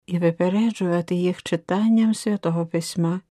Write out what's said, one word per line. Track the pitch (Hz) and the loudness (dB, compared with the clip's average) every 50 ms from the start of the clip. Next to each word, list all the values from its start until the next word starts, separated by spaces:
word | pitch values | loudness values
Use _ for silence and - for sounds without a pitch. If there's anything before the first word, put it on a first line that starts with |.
| _ | _
і | - 180 175 | -6 -4 0
випереджувати | 175 170 165 - 175 180 190 208 226 233 214 - 196 180 175 175 170 170 185 | 0 0 0 2 0 0 2 2 0 0 0 -2 -2 0 0 0 0 -2 -2
їх | 175 180 180 180 - - | 0 0 0 -2 -4 -6
читанням | - - 165 - - 180 196 214 226 226 226 226 220 220 | -4 -4 -4 -2 -2 -2 0 2 4 4 4 4 2 0
Святого | - - 220 208 202 - 170 165 170 170 | 0 -2 -2 -2 -2 0 -2 0 -2 -2
Письма. | 165 - 165 165 - - - 170 165 175 185 - _ | -2 -4 -4 -4 -4 -4 -2 0 0 0 -2 -6 _